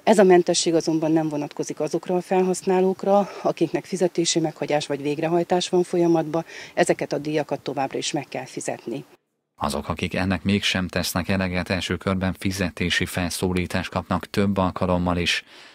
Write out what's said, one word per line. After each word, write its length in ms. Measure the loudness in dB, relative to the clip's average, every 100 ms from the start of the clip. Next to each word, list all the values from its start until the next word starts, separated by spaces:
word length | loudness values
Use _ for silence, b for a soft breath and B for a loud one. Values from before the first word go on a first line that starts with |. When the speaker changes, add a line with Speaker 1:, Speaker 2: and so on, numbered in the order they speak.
Speaker 1:
Ez 160 | 4 6
a 40 |
mentesség 500 | 8 8 6 2 2
azonban 380 | 2 2 0 2
nem 180 | 2 0
vonatkozik 500 | -2 -6 -6 -8 -4
azokra 360 | -4 -4 -2 -4
a 60 |
felhasználókra, 1080 | 0 0 2 0 0 2 2 2 2 2 2 B
akiknek 440 | -4 0 0 -2 -6
fizetési 540 | -2 0 0 0 0
meghagyás 480 | 0 -4 -2 -2 0
vagy 140 | -4
végrehajtás 680 | -2 -2 0 0 2 0 2
van 140 | 0
folyamatban, 600 | 2 2 4 4 2 -4 -6 B B
ezeket 400 | 0 2 2 -2
a 40 | -4
díjakat 420 | -2 -4 -2 -6
továbbra 380 | -6 -4 -4 -4
is 140 | -4
meg 140 | -6 -6
kell 160 | -10 -10
fizetni. 600 | -10 -8 -8 -8 -10 -12 -20 _ _ _ _
Speaker 2:
Azok, 320 | -4 -4 -6
akik 240 | -4 -4
ennek 300 | -2 0 0
mégsem 440 | 0 0 0 -2 -2
tesznek 420 | -2 -2 -4 0
eleget, 400 | 0 0 -2 -2
első 280 | -2 -2 -2
körben 380 | 0 0 0 -2
fizetési 680 | -4 -2 -4 -2 -2 0 -2
felszólítást 840 | -2 -4 -2 -2 0 -2 -4 -4
kapnak 400 | -6 -2 -2 -2
több 280 | 0 0 2
alkalommal 600 | 0 0 0 2 2 0
is. 260 | 0 -2 B B B